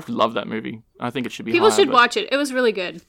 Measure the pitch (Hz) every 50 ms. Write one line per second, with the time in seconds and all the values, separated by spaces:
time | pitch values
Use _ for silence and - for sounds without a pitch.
0 | - - 117 117 113 113 113 104 101 - 113 110 120 127 123 113 - _ _ _
1 | 120 120 - 139 123 113 - - - 113 226 339 359 427 - - 403 269 269 247
2 | 240 240 - 220 190 - 254 277 294 277 254 254 254 233 208 196 180 170 165 170
3 | -